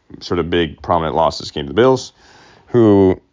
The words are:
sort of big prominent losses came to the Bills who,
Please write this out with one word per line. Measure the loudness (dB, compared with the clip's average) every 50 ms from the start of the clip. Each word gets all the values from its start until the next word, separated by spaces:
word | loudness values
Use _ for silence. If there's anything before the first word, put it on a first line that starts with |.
| _ _ -20 -20
sort | -10 -6 -6 -4
of | -4 -2
big | -2 -2 -2 -4 -6 -12
prominent | -4 -2 -2 0 0 -2 -2
losses | 0 0 0 -2 -6 -14 -12
came | -10 -10 -10
to | -4
the | 0
Bills | 2 2 2 2 0 -4 -12 _ _ _ _ _ -20 -20 _ _ _ _ _
who, | 0 2 4 4 6 4 4 2 2 -2 _ _